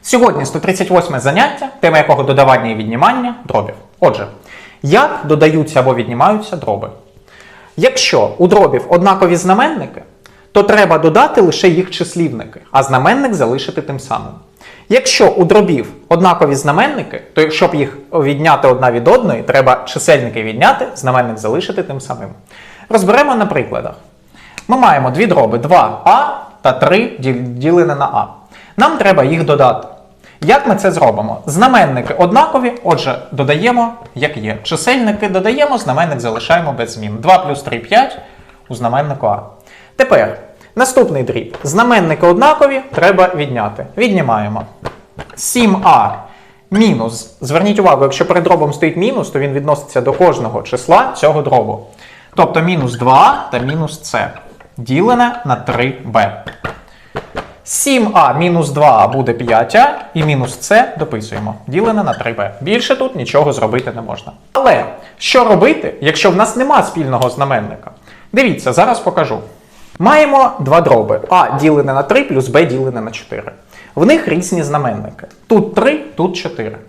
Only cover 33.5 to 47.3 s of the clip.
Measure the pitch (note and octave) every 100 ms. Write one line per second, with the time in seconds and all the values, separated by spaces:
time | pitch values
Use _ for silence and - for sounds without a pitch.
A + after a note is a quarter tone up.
33.5 | D3+ A3+ A#3+ A#3 A3+ - - D3 B2+ G#2+
34.5 | G#2+ - D#3+ - C4 A3 G#3 G#3+ F#3 G3
35.5 | C4 D4 B3+ C#3 C3+ E3+ C#3 A#2 A2 -
36.5 | C#3 C#3+ A#2+ A#2 A2+ G#2+ G#2+ A2+ - D3
37.5 | C#3+ - A#2+ A#2 A3 C4 - - - -
38.5 | _ _ A#2 A#2+ B2+ D3 C3+ A2 G2+ G#2+
39.5 | - _ - _ - C4 D#3 G#2 - -
40.5 | - - - B3+ C4+ A3 C#3+ A#2+ A#2 -
41.5 | - C#3 E3+ A#3+ A3+ E3 D3+ F3 F3+ C#4
42.5 | D4+ C#4+ C4+ C4 - F3 F#3 F3+ D#3 C#3+
43.5 | B2 G#2 G#2+ C3+ - A#3 F#3+ C#3 A2 G#2
44.5 | G#2+ - - - - _ - - - -
45.5 | B3 A3+ F#3+ F#3 C#3 G2 - - - _
46.5 | _ _ G3 A3 C3+ A2+ A#2 -